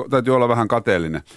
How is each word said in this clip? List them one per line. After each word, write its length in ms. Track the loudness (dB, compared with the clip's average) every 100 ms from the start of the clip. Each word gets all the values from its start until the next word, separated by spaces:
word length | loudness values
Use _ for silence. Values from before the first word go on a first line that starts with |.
| 0
täytyy 260 | 0 2 2
olla 120 | 2
vähän 200 | 0 0
kateellinen. 540 | 0 0 0 -2 -6 -10